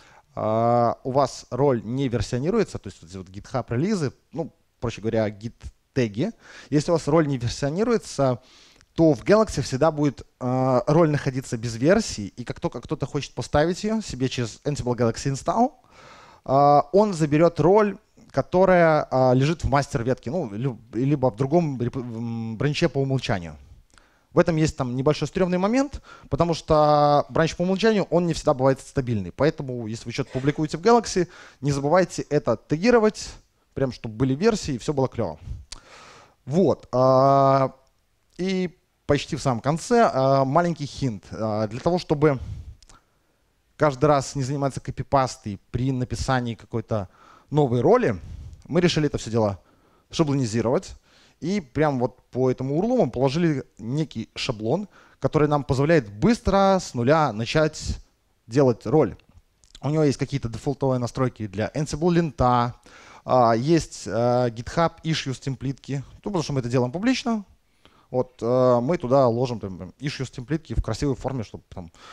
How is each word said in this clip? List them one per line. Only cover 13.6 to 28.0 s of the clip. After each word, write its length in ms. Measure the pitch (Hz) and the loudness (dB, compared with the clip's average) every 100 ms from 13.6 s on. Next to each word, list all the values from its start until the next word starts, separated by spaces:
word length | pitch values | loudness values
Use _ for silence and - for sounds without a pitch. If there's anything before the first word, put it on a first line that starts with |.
| 165 180 214 | 0 -2 -4
ее 160 | 220 | -4
себе 260 | - 123 127 | -6 -6 -4
через 320 | - 113 - 143 | -4 -6 -6 -6
Ansible 300 | 143 120 120 | -4 -4 0
Galaxy 360 | 117 - 139 | 0 0 -4
Install, 400 | 135 - 202 269 _ _ - - - - - | -4 -2 0 0 _ _ -20 -20 -20 -20 -14
а, 460 | - 135 143 147 - | 0 4 6 6 4
он 220 | 190 214 | 2 2
заберет 460 | 165 156 151 170 160 | 2 0 4 4 4
роль, 360 | 156 208 214 196 _ _ - | 4 6 4 -2 _ _ -6
которая, 760 | - - 180 185 180 165 151 - | -4 0 4 6 6 6 4 2
а, 240 | 131 131 | 2 4
лежит 300 | 127 139 175 | 6 4 0
в 60 | - | 0
мастер-ветке, 600 | 143 135 131 113 123 113 | 0 0 -4 -2 -4 -4
ну, 200 | 175 123 | -6 -6
лю-, 280 | 101 131 104 - | -4 -6 -6 -8
либо 380 | 110 135 147 127 | -4 0 2 0
в 60 | 104 | 0
другом 420 | 135 175 156 127 | 0 2 0 -2
реп-, 160 | 120 135 | -4 -6
м, 600 | 120 113 117 117 113 107 | -8 -8 -6 -6 -6 -4
бранче 320 | 139 143 165 | -2 0 -2
по 80 | 139 | -2
умолчанию. 580 | 135 131 - 98 85 71 - - _ _ _ _ _ | -2 -2 -2 -6 -6 -16 -20 -20 _ _ _ _ _
В 60 | 165 | 0
этом 180 | 175 156 | 2 2
есть 200 | 156 - | 0 0
там 180 | 123 127 | -4 0
небольшой 320 | 139 147 156 | 0 0 -4
стремный 300 | 185 180 180 | -2 0 0
момент, 440 | 196 262 277 - - - - | 0 0 -2 -6 -18 -20 -8
потому 240 | 135 170 | -2 0
что 720 | 160 - 151 151 147 147 143 - | 0 2 4 4 4 4 4 2
бранч 260 | 127 160 - | 0 0 0
по 80 | |
умолчанию, 440 | 180 190 220 208 | -2 2 2 2